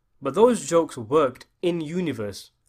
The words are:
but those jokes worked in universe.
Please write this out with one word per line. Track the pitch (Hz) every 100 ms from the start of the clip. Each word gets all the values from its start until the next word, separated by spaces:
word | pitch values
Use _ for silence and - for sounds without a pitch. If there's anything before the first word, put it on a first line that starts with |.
| _ _
but | 135 151
those | 233 220 143
jokes | 170 160 -
worked | 110 151 139 123 - _
in | 175 170
universe. | 151 175 175 113 104 95 - _